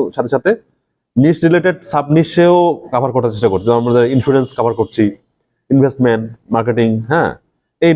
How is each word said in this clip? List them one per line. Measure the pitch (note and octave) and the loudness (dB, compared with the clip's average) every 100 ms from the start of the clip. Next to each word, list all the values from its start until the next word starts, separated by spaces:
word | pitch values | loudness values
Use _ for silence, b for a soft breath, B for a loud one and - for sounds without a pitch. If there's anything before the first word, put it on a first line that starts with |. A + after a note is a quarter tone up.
| G#2 - | -4 -4
সাথে | A#2 C3+ | -4 -2
সাথে | F3+ A3+ _ _ _ _ _ A#2+ | -2 -4 _ _ _ _ _ 0
নিশ | D3+ E3 E3 | 2 2 2
রিলেটেড | F3 F#3 F3+ - | 2 0 -4 -4
সাব | D3 C#3+ D#3 | -4 0 0
নিশেও | D#3 F3 F3 F3 F3 D3 - | 0 2 4 4 2 -2 -4
কভার | B2 C3 B2 | -4 -2 -2
করার | A#2 | -4
চেষ্টা | G#2+ A2+ | 0 0
করছি। | F#2+ G#2+ | 0 0
যেমন | A#2+ | 0
আমরা | A#2+ A#2+ A#2+ C3 | 2 2 2 0
ইন্স্যুরেন্স | C#3+ C3+ B2+ - | 0 0 0 -2
কভার | A#2 A2 | -2 -2
করছি, | G#2+ - G#2 G2+ _ _ _ _ - | -4 -2 -2 -2 _ _ _ _ -2
ইনভেস্টমেন্ট, | C#3 C3+ - B2 A2+ A2+ - - A#2 | 0 0 0 0 0 -4 -14 -6 -4
মার্কেটিং, | A2+ A2+ A2+ A2 A2+ | -2 -2 0 -2 -2
হ্যাঁ, | E3 G#2+ - _ _ _ - | -2 -2 -6 _ _ _ -2
এই | E3+ | 0